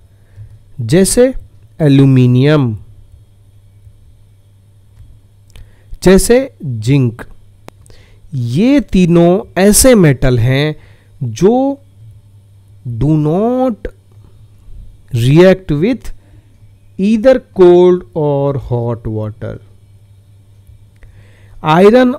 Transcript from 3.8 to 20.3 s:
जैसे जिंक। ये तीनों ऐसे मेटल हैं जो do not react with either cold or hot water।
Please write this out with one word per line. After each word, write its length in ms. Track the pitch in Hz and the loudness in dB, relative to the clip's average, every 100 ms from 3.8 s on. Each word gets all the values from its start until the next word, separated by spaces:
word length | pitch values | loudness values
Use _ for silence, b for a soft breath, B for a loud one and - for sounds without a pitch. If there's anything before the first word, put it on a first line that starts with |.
| - - - - _ _ _ _ _ _ _ - - - _ _ _ - b b b b | -20 -20 -20 -20 _ _ _ _ _ _ _ -20 -20 -20 _ _ _ -20 b b b b
जैसे 480 | 180 190 - 240 277 - | 2 2 2 0 -2 -10
जिंक। 580 | 156 117 107 143 120 107 - - - _ - - - b b b b | -12 -8 -2 0 -2 -6 -16 -20 -20 _ -20 -20 -20 b b b b
ये 460 | 131 120 131 240 285 | -8 -6 -2 0 0
तीनों 800 | - 190 175 170 170 190 - - | 0 0 2 2 2 0 -4 0
ऐसे 320 | 196 208 262 | 2 4 4
मेटल 440 | 233 160 131 135 123 | 4 4 2 0 0
हैं 380 | 120 131 151 151 b b b b | 0 -2 -4 -6 b b b b
जो 580 | 123 110 185 247 269 277 _ - - - _ _ _ _ _ - 123 | -12 -2 0 0 -2 -6 _ -20 -20 -20 _ _ _ _ _ -20 -14
do 260 | 117 139 156 | -4 -2 0
not 720 | 151 175 226 254 262 214 - - _ - - - - - - - - - - | 0 -2 -2 -2 -4 -6 -12 -16 _ -20 -20 -20 -20 -20 -20 -20 -20 -20 -10
react 580 | 120 120 151 185 185 - | -4 2 4 4 2 -2
with 400 | 147 202 247 - - b b b b b _ _ - | -4 -4 -4 -10 -16 b b b b b _ _ -6
either 360 | 196 226 262 262 - - | -2 0 2 0 -2 0
cold 420 | 175 175 180 180 - 170 | 4 4 4 0 -4 -6
or 360 | 147 139 139 139 - | -4 -4 -4 -6 -6
hot 420 | 120 117 117 113 | -6 -6 -8 -10
water। 460 | 107 107 107 110 104 - _ _ _ _ _ _ | -10 -10 -12 -14 -16 -20 _ _ _ _ _ _